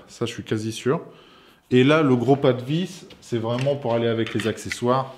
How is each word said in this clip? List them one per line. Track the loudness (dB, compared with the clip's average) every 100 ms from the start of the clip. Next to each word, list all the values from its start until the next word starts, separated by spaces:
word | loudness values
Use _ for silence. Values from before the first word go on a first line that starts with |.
| -14
ça | -8 -8
je |
suis | -8
quasi | -6 -6 -4
sûr. | -4 -2 -2 -6 -20 -20 -20 _ _ _
Et | 4
là, | 6 4
le | 4
gros | 2 4 4
pas | 2
de | 0
vis, | -2 -4 -4 -10 -20 -20
c'est | -8 -4
vraiment | -2 -2 -2 -2
pour | -2
aller | 0 0
avec | 0 0
les | 0 -2
accessoires. | -4 -8 -4 0 0 -2